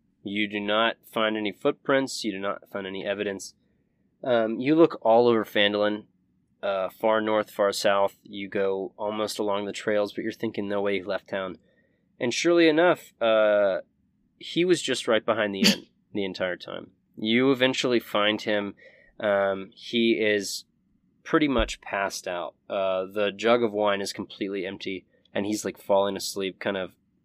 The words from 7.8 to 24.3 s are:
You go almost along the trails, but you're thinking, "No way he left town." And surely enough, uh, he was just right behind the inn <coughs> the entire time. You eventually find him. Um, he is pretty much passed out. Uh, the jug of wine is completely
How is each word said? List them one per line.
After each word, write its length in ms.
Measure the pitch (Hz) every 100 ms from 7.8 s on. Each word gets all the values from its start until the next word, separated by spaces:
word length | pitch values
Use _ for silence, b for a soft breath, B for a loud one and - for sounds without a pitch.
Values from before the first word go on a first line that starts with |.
| 104 101 98 -
You 260 | - 101 98
go 440 | 104 98 95 95 -
almost 420 | 107 107 107 -
along 260 | 104 101 101
the 60 |
trails, 400 | 92 - 104 104
but 100 | -
you're 100 | 110
thinking, 360 | - 113 107 101
"No 120 | 101
way 180 | 101 98
he 40 |
left 260 | 92 95 -
town." 300 | 98 92 85 _ _ _ _ _ -
And 120 | 123
surely 360 | - 170 175 165
enough, 440 | 156 180 156 - -
uh, 580 | 113 110 107 104 101 90 - _ _ _ _ -
he 260 | - 165
was 160 | 180 170
just 280 | - 127 -
right 160 | 110 -
behind 280 | 110 104
the 80 | 98
inn 240 | 196 - - _
<coughs> 160 | _
the 100 | 104
entire 320 | 98 90 92 85
time. 360 | - 50 - _ _ -
You 340 | 110 117 131
eventually 480 | 127 131 131 135 120
find 400 | - 107 104 107
him. 340 | - 104 101 - b b b b
Um, 520 | 107 101 98 98 98
he 380 | - - 117 113
is 520 | 113 110 104 95 - - _ _ _ _ _
pretty 240 | - 160 151
much 320 | 123 110 -
passed 480 | - 101 98 - 92
out. 260 | 87 82 - -
Uh, 360 | 101 95 92 95
the 200 | 104 101 98
jug 280 | 110 123
of 80 | 117
wine 280 | 104 104 98
is 120 | 98
completely 520 | - 92